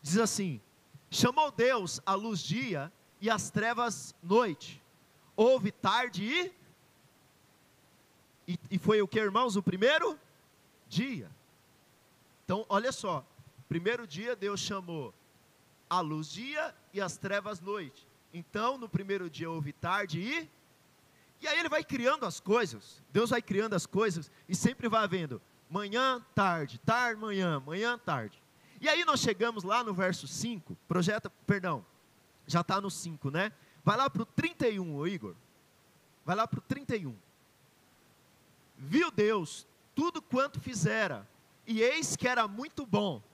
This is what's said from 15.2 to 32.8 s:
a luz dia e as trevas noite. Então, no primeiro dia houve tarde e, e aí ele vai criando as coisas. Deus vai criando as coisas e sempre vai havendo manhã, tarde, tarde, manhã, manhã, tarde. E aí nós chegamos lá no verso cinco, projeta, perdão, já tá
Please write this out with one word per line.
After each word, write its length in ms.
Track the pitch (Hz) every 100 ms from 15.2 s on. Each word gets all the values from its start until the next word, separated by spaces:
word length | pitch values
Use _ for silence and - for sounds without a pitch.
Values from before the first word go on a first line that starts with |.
| _ _ _ _ _ _ _
a 120 | 185
luz 260 | 160 156 156
dia 460 | 185 254 302 320 - _
e 80 | 196
as 160 | 185 -
trevas 440 | 196 202 202 196
noite. 440 | 180 208 147 - - _ _
Então, 420 | 175 165 208 233 269
no 120 | 226
primeiro 420 | 175 196 196 180
dia 180 | 143 165
houve 240 | 165 147
tarde 460 | - 170 196 196 160
e, 320 | 214 320 311 _ _ _ _ _ _ _ _ _
e 60 | 302
aí 100 | 311
ele 120 | 330
vai 160 | 311
criando 420 | - 269 240 302 214
as 140 | -
coisas. 600 | 180 226 190 113 - - -
Deus 180 | 170 233
vai 100 | 240
criando 340 | - 190 220
as 120 | 185 -
coisas 420 | 185 220 165 - - -
e 80 | 185
sempre 320 | - 262 233
vai 160 | 220
havendo 360 | 202 180 156 117 _ _ _
manhã, 500 | 175 202 226 262 247 -
tarde, 460 | - 196 170 143 120
tarde, 400 | - 233 240 220
manhã, 400 | 214 196 180 147
manhã, 360 | 135 175 233 240
tarde. 460 | - 139 110 - _ _ - -
E 80 | 302
aí 160 | 311
nós 160 | 339 285
chegamos 420 | 233 185 233 220
lá 220 | 180 226
no 100 | 233
verso 320 | 185 185 185 131
cinco, 500 | - 226 214 - 170 -
projeta, 420 | 170 175 208 196 _ -
perdão, 400 | 202 180 139 - _ _ _ _ _ -
já 160 | 170
tá 160 | 170 196